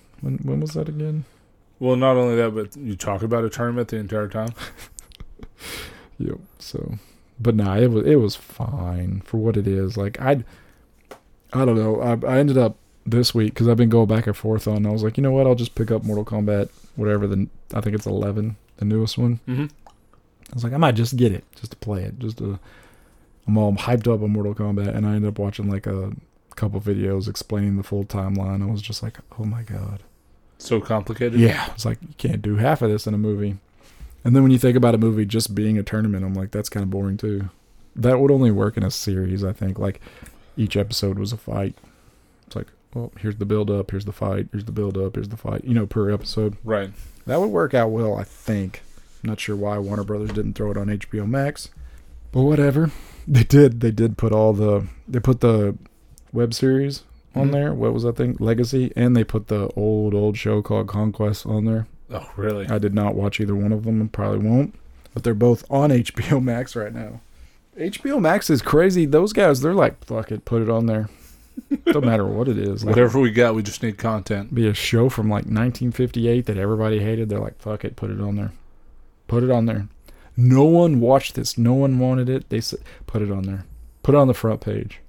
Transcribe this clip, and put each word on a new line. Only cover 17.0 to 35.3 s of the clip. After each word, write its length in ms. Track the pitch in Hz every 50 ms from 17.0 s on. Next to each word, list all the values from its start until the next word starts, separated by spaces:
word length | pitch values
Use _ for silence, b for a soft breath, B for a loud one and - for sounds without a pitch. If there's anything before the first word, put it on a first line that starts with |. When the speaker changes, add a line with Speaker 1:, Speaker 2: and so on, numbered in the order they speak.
| 107 104 104 101 101
Speaker 1:
the, 220 | 101 98 95 101 - - - - - -
I 80 | 104
think 120 | 107 107 104
it's 120 | 107 -
eleven, 500 | 104 98 101 104 101 101 107 107 113 107 - _ _ _ -
the 80 | 104
newest 320 | 104 107 110 110 110 - 127
one." 220 | 123 120 120 117 -
Speaker 2:
Mm-hmm. 200 | 127 123 131 151
Speaker 1:
I 880 | 147 - - - - _ _ _ _ _ _ _ _ _ _ - - -
was 100 | 123 117
like, 80 | 117
I 60 | 131 151
might 160 | 165 143 113
just 240 | 110 117 120 135 120
get 140 | 123 110
it, 120 | 92 85 - _ _ -
just 120 | - 113
to 40 | -
play 260 | - - 107 104 92 92
it, 140 | 101 98 123
just 200 | 120 110 113 -
to 200 | 110 101 98 92 b b b b b b b b b b b b b b _ _ _
I'm 100 | - 107
all 180 | 110 107 104 101
hyped 380 | 98 - 123 123 117 107 123
up 100 | 113 107
on 80 | 107 104
Mortal 240 | 104 107 101 104 104
Kombat, 400 | - 107 104 101 101 101 101 110
and 120 | 107 104
I 80 | 104 107
ended 140 | 107 104 104
up 100 | 101 104
watching, 320 | 101 101 - - 101 101
like, 160 | 98 98 -
a 260 | 104 98 95 95 101 107 - - _ _ _ _ _ -
couple 240 | - 110 104 101 95
videos 480 | 101 104 98 98 98 98 98 95 95 107
explaining 480 | 98 - - - 107 101 101 101 98
the 60 | 98
full 220 | 95 - 101 101 98
timeline. 580 | - - 101 95 95 98 95 95 95 95 98
I 80 | 101 98
was 120 | 110 104
just 200 | 104 110 107 -
like, 160 | 113 113 - - - - - -
"Oh 60 | 107
my 180 | 107 110 117
God." 400 | 113 104 98 98 98 98 101 98 - - _ _ _ _ _ _ _ _ _ -
Speaker 2:
So 220 | - - 123 107
complicated? 580 | - - 110 107 95 - 113 113 120 120 117 120
Speaker 1:
Yeah. 320 | 113 110 104 - - - -
It's 100 | - -
like, 140 | 113 113 -
you 120 | - - -
can't 240 | - - 117 110 104
do 140 | 101 104 104
half 240 | 104 110 139 156 139
of 80 | 123 107
this 160 | 107 104 -
in 60 | 110 107
a 40 | 104
movie. 400 | 107 107 104 101 104 101 98 98 - _ _ b b b b b b b b b -
And 100 | 123 123
then 80 | 135
when 80 | 135 131
you 60 | 131 123
think 180 | 127 127 120
about 180 | 127 120 117 113
a 40 | 110
movie 280 | 113 113 110 110 107
just 280 | 98